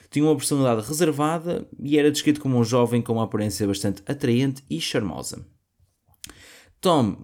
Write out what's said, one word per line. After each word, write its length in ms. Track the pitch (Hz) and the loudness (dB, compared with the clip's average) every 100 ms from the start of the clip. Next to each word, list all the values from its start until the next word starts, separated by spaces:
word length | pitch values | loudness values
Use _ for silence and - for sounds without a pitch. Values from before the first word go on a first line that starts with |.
| _ | _
Tinha 120 | 147 | 0
uma 120 | 156 147 | 2 2
personalidade 520 | - 143 131 113 110 | 0 2 2 0 -2
reservada 800 | 151 165 143 151 170 170 - - - | 0 0 2 -2 -2 -4 -6 -8 -12
e 140 | 143 147 | 0 4
era 140 | 147 | 4
descrito 280 | 147 - 147 | 2 0 0
como 200 | 135 123 | 2 2
um 40 | |
jovem 380 | 113 123 120 120 | 4 2 2 0
com 120 | 113 | 0
uma 100 | 113 | -2
aparência 420 | 110 104 107 - 104 | -2 -2 -2 -2 -2
bastante 380 | 98 104 95 - | 0 -2 -4 -8
atraente 580 | 139 131 117 139 135 _ | -4 0 2 2 -4 _
e 100 | 160 | -6
charmosa. 640 | 156 139 101 65 - - 90 _ _ _ _ _ _ _ - - - - _ _ | -2 -2 -4 -6 -10 -12 -18 _ _ _ _ _ _ _ -20 -20 -20 -20 _ _
Tom, 380 | 190 156 110 - | 2 2 2 -2